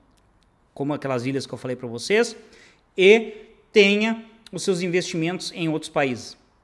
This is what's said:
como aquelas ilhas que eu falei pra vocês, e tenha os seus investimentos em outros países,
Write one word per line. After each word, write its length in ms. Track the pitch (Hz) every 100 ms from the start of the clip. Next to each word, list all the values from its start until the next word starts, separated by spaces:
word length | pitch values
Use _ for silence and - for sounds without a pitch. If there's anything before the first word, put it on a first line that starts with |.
| _ _ _ _ _ _ _
como 220 | - 139
aquelas 320 | 147 135 127 123
ilhas 220 | 135 -
que 60 | 123
eu 20 |
falei 180 | 127 123
pra 120 | 123
vocês, 480 | 117 - 214 233 - - - - _ _ -
e 380 | 185 226 226 - - _ _
tenha 520 | 220 196 208 220 226 - - -
os 100 | 175
seus 220 | 196 175
investimentos 680 | 180 175 170 170 160 180 - -
em 120 | 165
outros 220 | 156 -
países, 480 | 160 139 113 110 - _ _